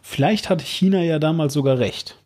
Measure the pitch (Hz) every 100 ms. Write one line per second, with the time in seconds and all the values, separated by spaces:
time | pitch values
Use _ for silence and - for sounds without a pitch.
0 | - - 143 214 - 180 135 - 185 190
1 | 170 156 156 165 147 143 135 127 107 -
2 | - -